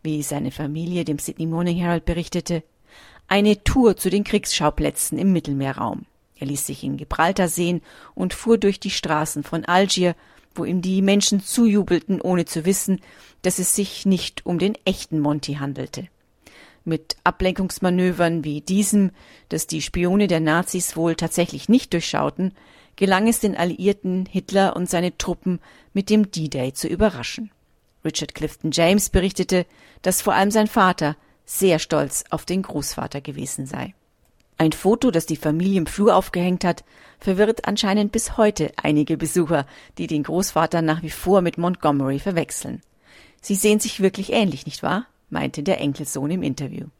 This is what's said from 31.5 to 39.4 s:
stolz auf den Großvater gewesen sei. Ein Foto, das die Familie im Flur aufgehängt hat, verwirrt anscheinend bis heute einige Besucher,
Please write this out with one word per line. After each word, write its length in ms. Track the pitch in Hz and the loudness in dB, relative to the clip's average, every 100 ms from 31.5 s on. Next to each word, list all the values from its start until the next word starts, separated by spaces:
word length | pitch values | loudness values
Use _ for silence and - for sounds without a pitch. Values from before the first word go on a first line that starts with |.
| - 190 156 | 0 2 2
stolz 440 | - 156 143 - - | 2 -2 0 -4 -6
auf 160 | 160 - | -8 -4
den 160 | 185 | -4
Großvater 580 | 190 147 143 - - 143 | -2 -6 -6 -6 -8 -8
gewesen 460 | 139 143 - - 135 | -10 -10 -8 -8 -8
sei. 280 | 135 131 - _ _ _ _ _ - | -8 -10 -12 _ _ _ _ _ 0
Ein 140 | 165 | 0
Foto, 400 | - 190 226 254 | 2 2 4 4
das 140 | 165 - | 2 0
die 100 | 160 | -4
Familie 440 | 156 156 185 190 | 0 0 2 2
im 60 | 156 | 0
Flur 300 | - 214 180 | 2 4 4
aufgehängt 480 | - 180 180 180 | 2 -2 0 0
hat, 220 | 180 170 _ _ - _ | 0 -2 _ _ -20 _
verwirrt 480 | - 190 208 226 - | -2 2 2 2 -2
anscheinend 440 | 208 202 202 208 | -2 2 2 2
bis 260 | 226 - - | -2 -4 2
heute 340 | 214 208 156 - | 2 2 -4 -2
einige 400 | 151 147 147 156 | 0 2 2 -2
Besucher, 480 | 160 180 | 0 0